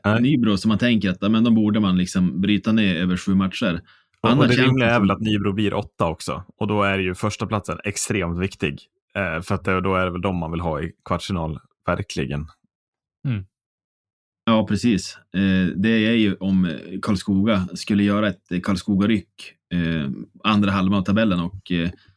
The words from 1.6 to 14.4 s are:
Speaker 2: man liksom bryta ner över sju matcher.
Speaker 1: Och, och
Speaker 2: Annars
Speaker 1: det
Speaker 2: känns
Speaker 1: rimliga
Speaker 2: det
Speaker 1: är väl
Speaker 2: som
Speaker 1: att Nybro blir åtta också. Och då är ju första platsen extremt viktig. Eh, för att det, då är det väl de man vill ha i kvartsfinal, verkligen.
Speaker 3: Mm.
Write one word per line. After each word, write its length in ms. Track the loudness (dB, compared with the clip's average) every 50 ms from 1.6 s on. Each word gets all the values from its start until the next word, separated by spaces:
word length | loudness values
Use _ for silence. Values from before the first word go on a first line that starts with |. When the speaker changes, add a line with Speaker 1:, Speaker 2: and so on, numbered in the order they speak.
| 4 2 2 2
Speaker 2:
man 180 | 2 2 2
liksom 440 | 2 0 0 0 0 0 0 0 0
bryta 300 | 2 2 2 2 2 2
ner 240 | 2 2 2 2 2
över 220 | 0 0 -2 -2
sju 180 | -2 0 0 2
matcher. 380 | 2 2 0 -2 -4 -2 -2 -4
Speaker 1:
Och, 560 | -4 -8 _ _ _ _ _ _ _ 0 2
och 20 |
Speaker 2:
Annars 160 | 4 4 4
Speaker 1:
det 80 | 4 4
Speaker 2:
känns 120 | 4 4
Speaker 1:
rimliga 200 | 4 4 2 2
Speaker 2:
det 60 | 2 4
Speaker 1:
är 60 | 4
väl 80 | 4
Speaker 2:
som 80 | 2 2
Speaker 1:
att 60 | 0
Nybro 320 | 0 -2 0 0 0 -2 -2
blir 200 | 0 -2 -2 -2
åtta 340 | -4 -6 -6 _ -2 -2
också. 360 | -2 -2 -4 -8 -8 -8 -8 -10 -12 -10
Och 100 | -6 -4
då 160 | -2 0 2 2
är 160 | 2 0 0
ju 160 | -2 -2 -4
första 300 | -4 -4 -4 -4 -4 -6
platsen 300 | -4 -4 -4 -4 -6 -8 -6 -6
extremt 560 | -6 -4 -4 -4 -2 -2 -2 -2 -2 -2 -2
viktig. 400 | -4 -4 -4 -4 -6 -6 -6 -8 -14 _ _ _ _ _ -6
Eh, 260 | -6 -4 -4 -4 -6
för 140 | -4 -4 -4
att 80 | -4 -2
det, 180 | -2 -2 0
då 140 | 0 0 0
är 100 | 0 0
det 60 | -2
väl 100 | -2 -2
de 160 | -4 -2 -2
man 140 | -2 -4 -4
vill 80 | -4 -4
ha 200 | -4 -4 -4 -4
i 100 | -6 -8 -10 _ -6
kvartsfinal, 540 | -4 -4 -4 -4 -4 -4 -4 -4 -4 -6 -10 -12 _ _ _ -4
verkligen. 600 | -4 -2 -2 -4 -6 -6 -6 -4 -4 -4 -6 -8 -10 -14 _ _ _ _ _ _ _ _ _ _ _ _ _ -6
Speaker 3:
Mm. 180 | -4 -4 -4 -6 -10 _ _ _ _ _ _ _ _ _ _ _ _ _ _ _ _ _ _